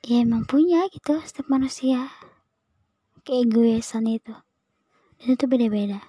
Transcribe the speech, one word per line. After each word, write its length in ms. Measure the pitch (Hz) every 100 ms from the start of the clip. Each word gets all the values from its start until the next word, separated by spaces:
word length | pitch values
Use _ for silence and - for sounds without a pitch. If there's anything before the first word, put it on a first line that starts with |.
Ya 240 | - 240 233
emang 240 | 226 -
punya 400 | 277 339 339 381
gitu 320 | - - 311
setiap 320 | - - -
manusia. 560 | 269 262 - 262 254 269 - - _ _ _ _ _ _ _ _ _
Keegoisan 880 | - 254 240 220 233 226 - 226 226
itu. 240 | 226 - 220 _ _ _ _ _ _ _ _
Dan 160 | 240 254
itu 80 | 262
beda-beda. 560 | 247 226 208 202 202